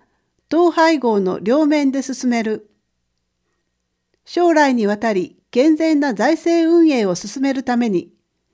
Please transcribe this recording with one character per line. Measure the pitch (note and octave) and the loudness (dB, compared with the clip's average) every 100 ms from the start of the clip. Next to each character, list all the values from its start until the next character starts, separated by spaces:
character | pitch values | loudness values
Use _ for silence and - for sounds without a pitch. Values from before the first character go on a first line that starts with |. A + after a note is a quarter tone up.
| _ _ _ _ - | _ _ _ _ -4
統 | D#4 F4 | 0 2
廃 | E4 D#4+ D#4 | 2 2 2
合 | A#3+ G#3 | 0 0
の | F3+ F3+ | -2 -4
両 | F#3 C#4+ D4+ | -2 0 2
面 | D4+ C#4 | 2 0
で | C4+ | -2
進 | C4+ B3+ B3+ | -6 -6 -2
め | A#3 | -2
る。 | A3 G#3+ - _ _ _ _ _ _ _ _ _ _ _ _ _ _ _ - | -2 -6 -10 _ _ _ _ _ _ _ _ _ _ _ _ _ _ _ -8
将 | E4+ F4 | 0 2
来 | D4+ C#4 | 2 2
に | B3 G3+ | 2 -2
わ | G#3 | -2
た | A3+ | -4
り | F#3+ E3+ _ _ | -4 -6 _ _
健 | A#3+ D#4 D#4 | 0 2 2
全 | D#4+ D4 | 2 0
な | C#4+ | 0
財 | G3 B3+ D#4+ | 0 -2 0
政 | E4+ E4+ E4 | 0 0 2
運 | E4+ D#4+ | 4 4
営 | C4 | 2
を | G3 | -2
進 | F3 G3+ C4+ | -4 -8 -6
め | C#4 | -4
る | C4+ | -4
た | B3+ A#3+ | -4 -2
め | A#3+ | -2
に。 | F3+ - _ _ _ _ | -2 -6 _ _ _ _